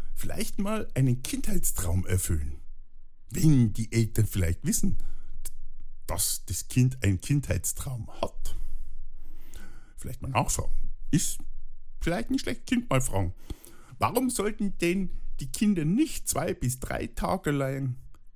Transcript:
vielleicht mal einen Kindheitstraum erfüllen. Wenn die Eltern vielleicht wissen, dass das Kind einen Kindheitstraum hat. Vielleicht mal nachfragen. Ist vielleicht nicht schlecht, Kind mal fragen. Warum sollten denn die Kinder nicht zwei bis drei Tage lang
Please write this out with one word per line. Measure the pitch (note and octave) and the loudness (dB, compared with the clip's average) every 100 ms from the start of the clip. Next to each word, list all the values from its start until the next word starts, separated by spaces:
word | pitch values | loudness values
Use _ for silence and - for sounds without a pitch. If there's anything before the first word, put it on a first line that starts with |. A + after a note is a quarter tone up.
| - - | 2 2
vielleicht | - - A3 - | 2 2 0 0
mal | G3+ A3 - C3 | 0 -2 -2 2
einen | C3+ B2 | 2 2
Kindheitstraum | - C4 - - - - F2+ F2+ F2+ | -2 0 4 4 4 2 0 0 2
erfüllen. | F2+ - D#2 C#2+ - - - - - - - - | 0 2 0 0 -4 -8 -10 -12 -12 -14 -14 -6
Wenn | F3 D#3+ C3+ A2+ | 4 6 8 6
die | - G#2+ | 2 -2
Eltern | A2+ A2 - G#2 | 0 0 2 2
vielleicht | F#2+ E2+ E2+ D#3+ | 2 0 0 0
wissen, | - - - - - - - - - - - - - - | 2 4 6 4 2 0 -2 -2 -2 -2 -4 -4 -6 -4
dass | - - - - | -2 -2 -2 -4
das | F2+ - | -6 0
Kind | B2 B2+ - | 2 2 2
einen | G2+ F2+ | 0 0
Kindheitstraum | - C#3+ - - - - C3+ A#2+ - - | 0 -2 0 -2 -2 -4 -6 -8 -8 -4
hat. | A2 - - - - - - - - - - - - - - - - - | -4 0 2 4 2 2 0 -2 -2 -4 -4 -4 -6 -8 -8 -10 -12 -10
Vielleicht | D#2+ C2 | -8 -8
mal | - | -2
nachfragen. | C3 - - - - - - - | 0 0 2 4 6 4 2 2
Ist | F3+ - - - - - - - - | 2 2 -2 -2 -2 -2 -4 -6 -4
vielleicht | D#3+ F#3+ A#3 | -2 -2 -2
nicht | C4+ | -2
schlecht, | - - - | -2 -4 -2
Kind | A#3+ - | -2 2
mal | C3 | 0
fragen. | - F#2+ F2+ - - - - - - - | 2 0 -2 -4 -10 -12 -14 -18 -12 -2
Warum | G#2+ A#3+ C4 | 0 2 0
sollten | A3 G#3 - G3+ - | -2 -2 -2 -2 0
denn | E3+ G3 F3+ - - - | 0 0 0 -2 0 -2
die | C#3+ | -2
Kinder | - G#3 F3+ D3+ | 0 2 2 2
nicht | A3+ D#4+ - - | 2 0 -2 -4
zwei | - F3 - | -2 -2 -2
bis | B2 B2+ | -2 -2
drei | - - - | -4 -4 -4
Tage | - F3+ F3+ D3+ | -2 -2 0 0
lang | C#3+ C3+ C#3 C3+ B2 - - - | 0 0 -2 -4 -6 -10 -16 -18